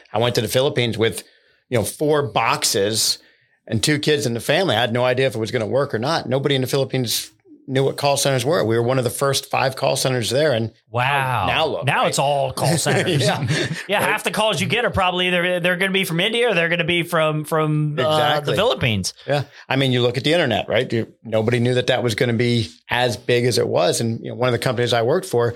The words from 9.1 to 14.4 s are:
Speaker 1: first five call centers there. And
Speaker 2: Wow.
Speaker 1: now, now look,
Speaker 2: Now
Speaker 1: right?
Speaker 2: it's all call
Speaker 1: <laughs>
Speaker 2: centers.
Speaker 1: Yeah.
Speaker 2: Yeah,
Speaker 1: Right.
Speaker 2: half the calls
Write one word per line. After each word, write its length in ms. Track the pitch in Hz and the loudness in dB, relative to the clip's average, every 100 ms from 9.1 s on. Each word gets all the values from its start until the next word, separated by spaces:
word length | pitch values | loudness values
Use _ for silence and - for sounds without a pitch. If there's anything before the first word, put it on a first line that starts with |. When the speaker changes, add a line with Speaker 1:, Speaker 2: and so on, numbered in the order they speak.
Speaker 1:
first 400 | - 139 135 - | 0 0 0 -2
five 260 | 120 127 - | 0 0 0
call 180 | 135 | -2
centers 360 | 139 135 127 101 | 0 0 0 0
there. 220 | 127 156 | 2 2
And 180 | 113 113 _ _ | 0 -2 _ _
Speaker 2:
Wow. 540 | 117 127 143 131 120 98 | -2 0 0 0 0 0
Speaker 1:
now, 60 | |
now 140 | 131 156 | 0 0
look, 180 | 90 | -2
Speaker 2:
Now 140 | 131 214 | -2 0
Speaker 1:
right? 100 | 196 | 0
Speaker 2:
it's 100 | - | 0
all 320 | 139 139 131 | 0 0 -2
call 280 | - 131 165 | -2 -2 0
Speaker 1:
<laughs> 0 | |
Speaker 2:
centers. 420 | - 196 156 143 | 0 0 0 0
Speaker 1:
Yeah. 260 | 208 165 135 151 143 165 - | 0 0 -2 -2 -4 -6 -4
Speaker 2:
Yeah, 120 | 196 | -2
Speaker 1:
Right. 80 | 196 | 0
Speaker 2:
half 160 | 208 | -2
the 60 | 220 | -2
calls 280 | 185 | -2